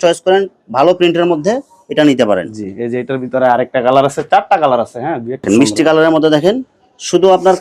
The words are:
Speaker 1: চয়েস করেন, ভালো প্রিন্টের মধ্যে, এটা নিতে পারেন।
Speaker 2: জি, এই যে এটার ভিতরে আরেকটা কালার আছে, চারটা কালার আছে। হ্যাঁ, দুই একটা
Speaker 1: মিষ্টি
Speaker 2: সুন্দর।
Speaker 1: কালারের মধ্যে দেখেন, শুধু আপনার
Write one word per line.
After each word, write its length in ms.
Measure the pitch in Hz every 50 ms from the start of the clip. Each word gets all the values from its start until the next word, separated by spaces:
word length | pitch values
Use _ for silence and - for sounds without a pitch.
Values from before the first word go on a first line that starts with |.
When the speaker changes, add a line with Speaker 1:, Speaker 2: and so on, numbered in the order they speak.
| -
Speaker 1:
চয়েস 160 | 170 170 - -
করেন, 160 | 185 185 196 196 185 _ _ _ -
ভালো 200 | 117 127 147 175 180
প্রিন্টের 340 | 180 180 170 165 170 170 175 170
মধ্যে, 200 | 151 147 196 233 277 - _ _ _ _ -
এটা 140 | 143 151 151
নিতে 220 | 147 135 120 120
পারেন। 200 | 104 101 92 85 113
Speaker 2:
জি, 160 | 107 107 104 95 98 104 120
এই 60 | 117
যে 60 | 120 123
এটার 200 | 123 127 135 131 127
ভিতরে 220 | 123 123 127 127 127 120
আরেকটা 260 | 120 123 - - 131
কালার 240 | 117 123 131 135 135
আছে, 160 | 139 - 160 147 -
চারটা 240 | 180 202 - - 202
কালার 220 | 170 151 135 123 120 113
আছে। 120 | - - 120
হ্যাঁ, 180 | 123 160 165 123
দুই 120 | 113 117 131
একটা 140 | 131 - 98
Speaker 1:
মিষ্টি 160 | 101 120 143
Speaker 2:
সুন্দর। 200 | 104 104 170 147
Speaker 1:
কালারের 260 | 160 156 156 160 160 160
মধ্যে 140 | 156 151 156
দেখেন, 260 | 156 147 156 185 226 262 254 _ _ _ _ _ _ -
শুধু 280 | - - 180 170 180 190
আপনার 260 | 185 175 175 190 180 -